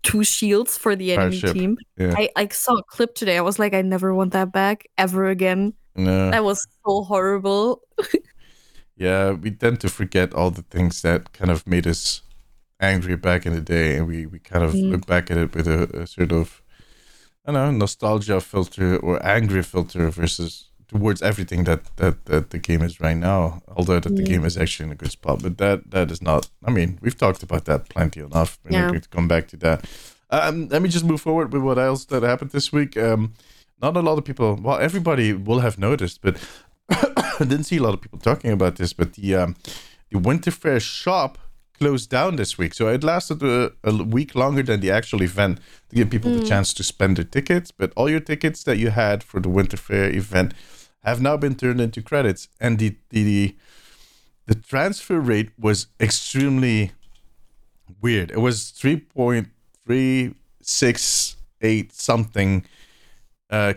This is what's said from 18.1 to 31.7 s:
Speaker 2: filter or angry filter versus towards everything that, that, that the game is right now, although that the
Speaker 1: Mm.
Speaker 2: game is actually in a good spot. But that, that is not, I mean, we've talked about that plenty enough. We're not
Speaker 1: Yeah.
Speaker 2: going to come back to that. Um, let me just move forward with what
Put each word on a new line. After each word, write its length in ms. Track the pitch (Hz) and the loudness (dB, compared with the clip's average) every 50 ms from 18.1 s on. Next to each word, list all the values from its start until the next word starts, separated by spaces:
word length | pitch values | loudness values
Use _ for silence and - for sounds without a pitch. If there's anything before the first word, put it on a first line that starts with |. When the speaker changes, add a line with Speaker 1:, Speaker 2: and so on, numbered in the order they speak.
| 107 107 98 107 101 92 | 0 0 0 0 0 -2
Speaker 2:
filter 560 | - - - 98 90 - - - 95 90 92 - | -2 -2 -2 -2 -2 -2 -2 0 0 2 2 2
or 260 | - 87 87 - - | 0 0 -2 0 0
angry 380 | 95 101 117 113 101 98 95 87 | 0 0 2 2 2 2 0 -2
filter 460 | - - 92 87 - - 90 82 80 | 0 -2 -4 -4 -2 -2 -2 -2 0
versus 600 | 78 87 85 82 - - 85 80 - - - - _ - - _ | 0 0 -2 -2 -2 -2 -6 -8 -8 -12 -20 -20 _ -20 -18 _
towards 340 | 110 107 101 110 101 90 | -2 0 0 0 0 0
everything 440 | - 101 107 101 92 - 90 87 87 | 0 -2 0 -2 -4 -4 0 0 2
that, 300 | 85 82 78 - - - - | 2 2 0 -2 -8 -4 0
that, 280 | 85 90 76 - - | 0 0 0 0 -2
that 240 | - 76 78 78 - | 0 0 0 0 -2
the 80 | - 80 | -8 -8
game 240 | - - 87 80 | -2 0 0 2
is 180 | 82 85 82 - | 2 0 -2 -2
right 180 | 80 80 82 82 | -2 0 0 2
now, 440 | 85 92 98 95 85 80 80 87 - - | 2 2 2 2 2 0 -2 -6 -14 -10
although 320 | 85 87 90 92 90 87 | -4 -2 0 2 2 2
that 160 | 85 90 101 | 2 0 0
the 80 | 95 - | 0 0
Speaker 1:
Mm. 40 | 95 | 2
Speaker 2:
game 180 | 92 87 78 | 2 2 0
is 120 | 85 85 92 | 0 0 0
actually 300 | 85 85 - - 78 78 | -2 -2 -2 -6 -8 -10
in 40 | 73 | -10
a 20 | |
good 160 | - 80 - | -6 -6 -8
spot. 320 | - - - 78 69 - - | -8 -4 -2 -2 -2 -2 -2
But 140 | 92 87 - | -4 -2 0
that, 320 | 98 101 98 92 - - | 2 2 2 0 -2 -4
that 180 | 98 92 90 76 | -2 0 0 0
is 120 | 82 - | -2 -4
not, 280 | - 82 78 73 - - - - - | -2 0 0 0 0 -2 -12 -8 -4
I 60 | 117 | 0
mean, 260 | 123 95 85 85 92 - | 2 2 2 0 -2 -2
we've 160 | - 120 - - | -4 -4 -2 2
talked 260 | 127 98 92 - - | 0 0 0 0 -6
about 220 | - 87 80 - | -4 -4 -4 0
that 240 | - 76 69 - - | 0 0 0 -2 -4
plenty 300 | - 85 82 78 - 80 | -2 -2 -2 -2 -2 -6
enough. 360 | 73 73 76 82 82 - - - - | -12 -2 0 0 0 0 -2 -10 -6
We're 80 | 80 | -2
not 60 | - - 180 | 0 0 2
Speaker 1:
Yeah. 40 | 175 | 0
Speaker 2:
going 120 | 175 82 | -2 -4
to 80 | - - | -6 -6
come 180 | - 87 85 82 | -2 -2 0 2
back 200 | 85 82 78 - | 2 0 0 -2
to 80 | - 80 | -10 -2
that. 280 | 85 82 80 76 - - - - - - - _ _ - | 0 0 0 0 -2 -10 -16 -18 -20 -20 -20 _ _ -2
Um, 380 | - 151 156 156 156 165 156 - | 0 0 0 0 -2 -4 -4 -2
let 120 | 139 156 | 0 0
me 80 | 185 180 | 0 2
just 160 | 170 175 165 | 0 0 0
move 160 | 165 160 147 | 0 0 0
forward 320 | - 160 156 165 156 113 131 | 0 -2 0 0 0 0 -2
with 80 | 139 | -2
what 160 | 131 135 | 0 2